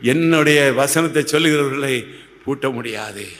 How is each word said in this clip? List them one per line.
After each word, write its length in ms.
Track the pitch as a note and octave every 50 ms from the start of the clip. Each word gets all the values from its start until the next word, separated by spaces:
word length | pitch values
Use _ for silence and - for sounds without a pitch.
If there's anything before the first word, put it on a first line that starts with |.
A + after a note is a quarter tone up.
| -
என்னுடைய 560 | A#2 C3+ D#3+ E3 E3 E3 D#3 D3+ D3 D3+ D3 C#3+ C#3 B2+
வசனத்தை 500 | A#2+ C#3 C#3+ D3 D#3+ E3 D#3+ - D#3 C#3+
சொல்லுகிறவர்களை 720 | - - D3+ E3 D#3+ D3+ D3 C#3+ C#3 C3 C#3+ C#3 C3+ C3 A#2+ G#2+ - - - - - - -
பூட்ட 320 | - - C#3 C#3 D3 C#3 B2+
முடியாது 540 | A#2 A#2 A#2 A2 G#2+ G#2+ A2 G2+ G2+ G2+ G2 - -